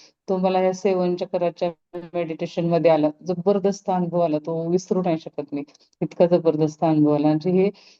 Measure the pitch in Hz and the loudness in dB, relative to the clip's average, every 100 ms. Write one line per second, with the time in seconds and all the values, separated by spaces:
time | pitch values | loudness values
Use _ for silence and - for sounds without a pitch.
0 | - _ - 190 185 185 185 185 208 185 | -20 _ -6 -2 0 0 0 0 0 0
1 | 180 180 185 185 170 165 175 165 _ 175 | 0 -2 -4 -2 -2 -2 -6 -6 _ -14
2 | 170 175 165 160 170 - 170 170 160 156 | -8 -6 -6 -6 -6 -4 0 2 4 4
3 | 151 - 165 175 190 202 190 196 - 180 | 2 -2 -6 -2 0 2 0 -2 -4 -2
4 | 170 175 170 151 151 165 165 180 - 185 | 0 0 0 0 -4 -4 0 -2 0 -2
5 | 180 160 - - 143 143 143 _ _ _ | 0 -2 -4 -12 -8 -8 -10 _ _ _
6 | 165 - 175 175 160 151 156 156 165 156 | -8 2 2 4 2 0 -2 0 0 4
7 | 147 147 151 156 170 180 196 202 - | 4 4 2 0 0 2 0 -2 -18